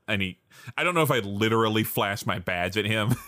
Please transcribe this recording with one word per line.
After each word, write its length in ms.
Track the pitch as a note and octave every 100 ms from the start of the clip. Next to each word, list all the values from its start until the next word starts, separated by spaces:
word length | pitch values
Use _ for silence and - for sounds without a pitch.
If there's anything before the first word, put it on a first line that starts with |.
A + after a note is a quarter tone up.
| -
and 140 | G#2
he, 160 | F#2 F2+ _ - - -
I 60 |
don't 100 | E3
know 80 | E3+
if 80 | D3
I 80 | C3
literally 640 | G2+ G2+ A2 A2+ A2 G#2+
flash 400 | G#2+ - G#2 G2+
my 140 | - F#2+
badge 400 | F#2 F2+ F2+ G#2+
at 80 | G#2
him 280 | A2 G#2+ B2